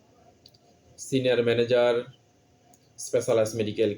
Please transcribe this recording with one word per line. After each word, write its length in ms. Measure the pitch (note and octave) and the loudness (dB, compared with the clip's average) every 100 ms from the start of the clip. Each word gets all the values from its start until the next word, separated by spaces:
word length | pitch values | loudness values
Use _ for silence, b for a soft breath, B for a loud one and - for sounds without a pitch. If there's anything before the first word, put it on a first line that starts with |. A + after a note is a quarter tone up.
| _ _ _ _ - _ _ _ _ - | _ _ _ _ -20 _ _ _ _ -20
সিনিয়র 400 | - C3+ B2+ A#2+ A#2 | -4 -2 0 2 2
ম্যানেজার, 480 | A#2 A#2 B2 A#2+ A#2+ B2 - _ _ _ _ _ _ _ - - | 2 2 2 2 0 -4 -16 _ _ _ _ _ _ _ -18 -4
স্পেশালাইজড 500 | B2 A2+ A2+ G#2+ A2+ | -4 0 0 0 -2
মেডিকেল 320 | G#2+ G#2 G#2+ | -4 0 -2